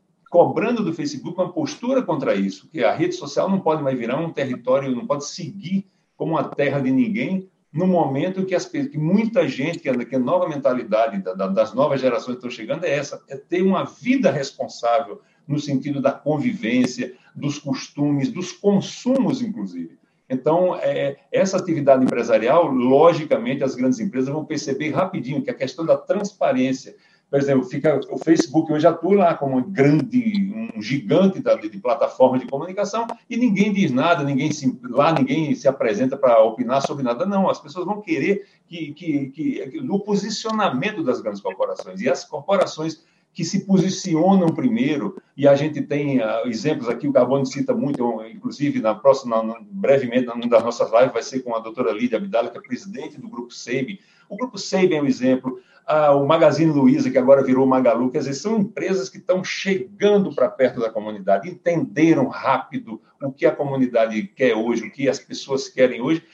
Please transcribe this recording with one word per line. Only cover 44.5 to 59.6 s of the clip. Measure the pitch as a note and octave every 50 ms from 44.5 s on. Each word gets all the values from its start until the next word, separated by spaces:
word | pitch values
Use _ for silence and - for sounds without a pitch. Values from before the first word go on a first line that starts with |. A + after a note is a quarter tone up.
| C#3+ D#3+ C3 A#2+ A2 A#2 B2+ D3 D3+ B2 G#2 G2 - - - _ _
e | - C#3
a | C#3+ C#3
gente | C#3 D3 D3+ D3 D3
tem, | C3 - C#3+ C#3+ C#3+ C#3+ C3+ B2
ah, | A2 G#2+ A2 A#2+ C3+
exemplos | B2 A2 G#2 G2 D3+ D#3 - A2+
aqui, | A#2 A#2 - D3
o | C#3+
Carbone | C3 B2+ B2 B2 C3+ C#3 C3+
cita | C3 - C#3 C3 - A#2+
muito, | A2+ C3 C#3+ C#3 B2+
eu, | A#2+ A#2+ A2 A2 A2 A2+
inclusive, | G#2+ G2 A#2+ A#2 G#2+ - D3 C#3+ B2 B2+
na | A2 A2 G#2
próxima, | G2+ - C#3 C3+ C3+ B2 A#2+ A2+ A2+ A2
na, | A2 A2+ -
brevemente, | G#2 G2+ G2 G2 G#2 B2+ C#3+ C#3 B2+ A#2 A#2+ C3 B2
numa | A#2+ A#2 A#2+ A#2
das | A#2 A#2+ A2 A2
nossas | A#2 A2+ - A2+ -
lives, | A2 A#2 C3 B2+
vai | - A2+
ser | A2 - C3 C3
com | - A#2+ A#2
a | A2
doutora | G#2+ A2+ A2+ C3 A#2 A2+
Lídia | G#2 G#2+ B2 A#2 A2+
Abdala, | G2+ G2 G2 G#2 A2 A#2+ A#2+
que | -
é | G#2+
presidente | - - B2 A#2+ G2 G2 A2 C3+ D#3 D3 - -
do | A#2
Grupo | G#2 A#2 A#2 A#2 -
Seib. | - - - A#2+ B2 C3+ - G#3+ - - _ _ _ _ _ -
O | G3+
Grupo | - B3+ - -
Seib | G3 - - G3 F#3+ F3+ D3+ D#3
é | D3
um | C#3+
exemplo, | C3 A#2+ A2+ B2 C3 C3 B2+ - C3 - - - _ _ _ _
ah, | - D3+ D#3 D3+ D3 C#3+
o | C#3 C#3
Magazine | C#3+ D#3+ E3 D#3+ D3+ C3+ D3+ E3 D#3+
Luiza, | D3 C#3+ C3 B2+ D3 C#3 B2 B2+
que | -
agora | C3 B2 C3 C#3 C3+ B2+
virou | B2+ C3 C3 C3+
Magalu, | C3 C3 C3 B2+ A#2+ A2+ A#2+ B2+ B2+
quer | - D3+
dizer, | C#3+ C#3 C#3
são | - - G#3+ A3+
empresas | G#3+ - - - D3 E3+ F#3+ F#3+ F#3 - -
que | -
estão | - - - F3+ F#3 F#3
chegando | - - -